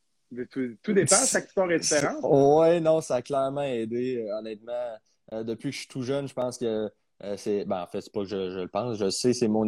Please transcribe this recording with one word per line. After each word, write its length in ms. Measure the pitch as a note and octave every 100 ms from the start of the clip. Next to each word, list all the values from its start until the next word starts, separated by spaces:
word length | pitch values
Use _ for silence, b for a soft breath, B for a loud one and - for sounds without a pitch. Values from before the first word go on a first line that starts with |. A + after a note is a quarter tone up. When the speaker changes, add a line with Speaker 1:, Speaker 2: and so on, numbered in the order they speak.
| _ _ -
Speaker 1:
De 140 | A#2+
tout, 320 | A#2+ C3+ B2 A2
tout 100 | -
dépend, 220 | G3 C#3+ G3+ C4+
chaque 220 | G3 -
histoire 240 | F#3+ F3+
est 80 | D#3+
différente. 400 | - D3+ D#3 D4+
Speaker 2:
Ouais, 580 | - C#3 C#3 D#3 E3 E3+
non, 220 | D#3+ D#3+
ça 140 | - B2
a 60 |
clairement 400 | - C#3 C3+ C#3+
aidé, 540 | C#3 A#2+ A2+ A#2+ B2+ A#2+
euh, 200 | G#2+ G#2+
honnêtement. 540 | A2 G#2+ A2+ A#2+ A#2+ A2 _ _ -
Euh, 120 | A2
depuis 260 | A2+ A2+ C#3+
que 40 |
je 60 | -
suis 80 | -
tout 160 | C3+
jeune, 240 | B2 C#3 C3+
je 60 | -
pense 240 | B2 -
que, 320 | A#2 G#2+ G#2+ - _ _
euh, 140 | G2+ G2
c'est, 280 | A2 G2+ F#2
ben, 160 | F#2
en 40 | F2
fait, 140 | G2+
c'est 100 | -
pas 100 | G#2+
que 60 | F#2+
je, 220 | G2 F#2
je 80 | F#2
le 80 | F2
pense, 300 | G2+ A#2+ G#2+
je 120 | G2
sais, 240 | - B2
c'est 140 | A#2+ A2
mon 180 | G#2+